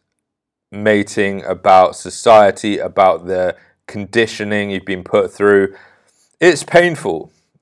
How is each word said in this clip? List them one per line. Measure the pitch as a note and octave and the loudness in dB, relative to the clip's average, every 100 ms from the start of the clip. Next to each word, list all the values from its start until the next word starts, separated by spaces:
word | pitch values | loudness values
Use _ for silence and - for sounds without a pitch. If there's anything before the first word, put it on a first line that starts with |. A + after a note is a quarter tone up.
| _ _ _ _ _ _ _ | _ _ _ _ _ _ _
mating, | G2+ G#2+ G#2 G2 - G2 G2 | -4 0 0 -2 -4 -4 -6
about | - F2 G2+ F#2 F#2 - | -10 -4 4 4 4 0
society, | F2+ - A#2+ A2 G2+ - G#2+ F2+ | -14 -4 4 6 6 0 -6 -6
about | F2+ F#2+ F#2+ E2 F2 | -4 0 2 0 -4
the | F#2 F2+ - _ _ - | -4 -4 -6 _ _ -16
conditioning | G2+ G2 A2+ A2 - G#2 G#2 G2+ | -14 -4 -2 -2 -4 -6 -4 -4
you've | F#2+ | -8
been | F2+ F#2 | -8 -10
put | F2+ G#2 F#2 | -2 -2 -2
through, | - G2+ G2+ F#2+ - _ _ _ _ _ _ | 0 2 2 2 -6 _ _ _ _ _ _
it's | E3+ D#3 | 2 2
painful. | - F3 F3 D3 G2+ D#2+ - _ _ _ | 2 2 2 -2 -6 -6 -10 _ _ _